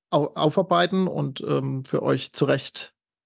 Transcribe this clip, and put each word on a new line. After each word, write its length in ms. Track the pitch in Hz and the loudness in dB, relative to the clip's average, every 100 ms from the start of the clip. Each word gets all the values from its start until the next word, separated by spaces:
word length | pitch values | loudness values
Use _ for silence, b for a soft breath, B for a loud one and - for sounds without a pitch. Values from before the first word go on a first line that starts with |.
| _ | _
au-, 240 | 156 147 - | 0 0 2
aufarbeiten 720 | 156 175 185 175 175 190 185 | 2 2 2 2 2 2 0
und, 320 | 151 143 131 - | -2 -4 -6 -4
ähm, 380 | 143 135 135 131 | -2 -2 -6 -4
für 180 | - | -2
euch 300 | - 135 - | 0 -2 -4
zurecht 600 | - 139 135 - - - _ _ _ | -2 2 2 -2 -12 -16 _ _ _